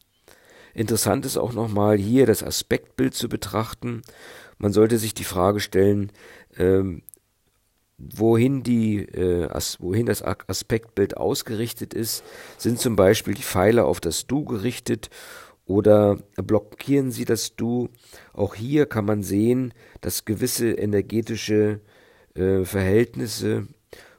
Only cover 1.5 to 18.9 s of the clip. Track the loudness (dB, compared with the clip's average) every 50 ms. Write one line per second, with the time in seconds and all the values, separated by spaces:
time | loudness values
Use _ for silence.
1.5 | -4 -4 -4 -2 0 2 4 4 4 4 2 2 4 4 6 6 4 2 0 -6
2.5 | -6 -6 -4 -2 -4 -4 -4 _ -4 -2 -2 -2 -2 -6 -8 -6 -6 -8 -8 -6
3.5 | -4 -4 -4 -6 -8 -12 -10 -10 -10 -10 -14 -18 -20 -20 -20 -20 -20 -20 -20 -20
4.5 | _ -2 -2 2 4 6 4 6 4 0 0 -4 -6 -8 -8 -6 -2 0 2 2
5.5 | 2 0 -4 0 2 4 4 4 4 2 -2 -6 _ _ -20 -20 -20 -20 -20 _
6.5 | -4 0 2 2 2 2 0 -2 -6 -10 _ -20 -20 _ _ _ _ _ _ _
7.5 | _ _ _ _ _ _ _ _ _ -20 -20 -14 -4 0 2 4 4 4 4 2
8.5 | 0 0 0 0 2 2 2 0 0 -2 -4 -6 -4 -2 0 0 0 0 -2 -2
9.5 | -4 -6 -6 -6 -8 -8 -6 -4 -2 0 0 0 -2 -2 -4 -6 -8 -8 -8 -8
10.5 | -8 -8 -4 -2 -4 -4 -4 -4 -2 0 0 0 -2 -4 -2 -2 -2 -4 -6 -8
11.5 | -6 -6 -6 -6 -8 -10 -12 -10 -6 -6 -6 -6 -6 -8 -10 -16 -20 -20 -20 -20
12.5 | -12 -4 -2 -2 0 0 0 0 4 6 6 6 6 4 0 -6 -6 -6 -6 -4
13.5 | 0 4 4 4 4 4 4 2 0 -2 -2 -4 -4 -4 -6 -4 -4 -4 -4 -4
14.5 | -6 -4 -4 -4 -6 -6 -4 -4 -4 -4 -6 -16 -20 -20 -20 -20 -20 -20 -20 -20
15.5 | _ _ _ 0 0 4 6 8 8 8 6 4 2 0 -4 _ -10 -8 -2 0
16.5 | 0 0 -2 -4 -18 -10 -2 0 0 2 2 0 -4 -6 -2 -2 -2 -2 -2 -8
17.5 | -6 -6 -4 -2 -2 -2 -4 -6 _ _ _ -20 -20 -20 -20 -14 -4 -4 -4 -4
18.5 | -4 -8 -6 0 2 2 2 2